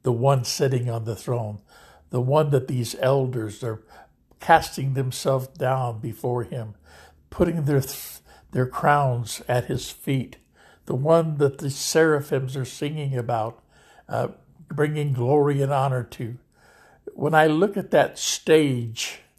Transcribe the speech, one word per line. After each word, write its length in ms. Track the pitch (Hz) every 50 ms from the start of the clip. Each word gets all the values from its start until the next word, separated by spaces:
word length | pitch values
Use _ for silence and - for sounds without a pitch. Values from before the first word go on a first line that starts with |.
the 100 | _ 127
one 300 | 120 117 123 139 139 131
sitting 480 | 117 - - - 156 131 131 123 120 120
on 140 | 117 117 110
the 100 | 113 107
throne, 480 | - - - 123 120 110 107 104 104 _ _ - - - - - _ _ _
the 100 | - 127
one 300 | 123 127 143 156 156 143
that 160 | 143 135 131
these 300 | - 123 123 117 113 - -
elders 640 | - 131 139 139 131 127 123 120 110 104 101 -
are 220 | 131 117 110 107 _ _ - - - _ _ _ _ _ _ _
casting 540 | - - 170 156 - - - - 135 139 131
themselves 520 | 135 135 127 123 - - 139 135 131 127
down 540 | - _ - 139 127 131 131 127 120 117 107
before 420 | 113 120 107 - - 123 123 123
him, 320 | 113 - - 123 113 107 104 _ _ - - - - - _ _ _ _
putting 340 | - - 180 175 160 165 147
their 160 | 143 147 135
th-, 380 | 135 - - - - - - - _ _ - - _ _
their 160 | - - 127
crowns 760 | 127 - - - 147 147 147 143 131 123 120 117 107 - - - -
at 180 | 123 123 123
his 240 | - 139 123 - -
feet, 460 | - - - - 139 135 117 - - _ _ _ _ _ - - - _ _
the 100 | - -
one 420 | 127 139 156 165 170 165 160 151 143
that 200 | 147 139 143 -
the 120 | 160 139
seraphims 840 | 135 - - - - 160 160 160 151 143 139 - 151 139 135 127 131
are 80 | 139 127
singing 520 | - - - 151 147 156 156 147 139 135
about, 460 | 123 113 110 120 113 110 117 - - _ _ _ _ _ _ _ - _ -
uh, 200 | - 117 127 - - _ _ _ _ _ - _
bringing 440 | 151 139 147 151 151 151 147 147
glory 500 | 131 123 120 127 143 151 143 147 143 139
and 100 | 139 135
honor 300 | 143 135 135 139 131 127
to. 360 | 117 - - - 131 113 123 - _ _ _ _ _ _ _ _ _ _ _ _ _ - -
When 200 | - 139 147 160
I 120 | 156 156
look 300 | 160 151 156 185 214 202
at 160 | 202 - -
that 260 | - 151 123 - - -
stage 1000 | - - - - - - 156 156 151 139 131 120 117 113 113 - - - - - _ _ _